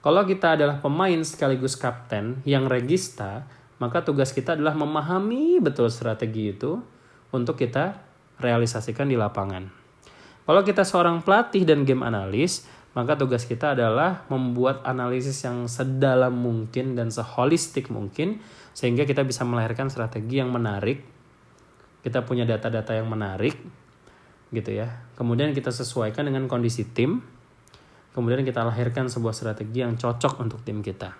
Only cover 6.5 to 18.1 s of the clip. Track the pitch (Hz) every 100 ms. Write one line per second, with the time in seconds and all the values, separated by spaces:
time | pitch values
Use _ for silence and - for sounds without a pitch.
6.5 | 101 127 190 - - - - _ 131 120
7.5 | - 123 127 170 202 - _ _ _ 123
8.5 | 120 117 120 110 110 139 127 104 104 98
9.5 | 92 95 - - _ - - - - -
10.5 | 170 196 202 190 180 175 170 165 202 240
11.5 | 190 175 147 135 127 123 110 95 104 175
12.5 | - - - - - 120 147 135 123 120
13.5 | 117 151 131 117 113 170 185 - 135 127
14.5 | 120 127 135 123 127 123 127 135 135 127
15.5 | 123 120 120 135 131 135 127 127 123 123
16.5 | 117 110 127 131 123 113 113 117 - 127
17.5 | 165 - - 135 110 101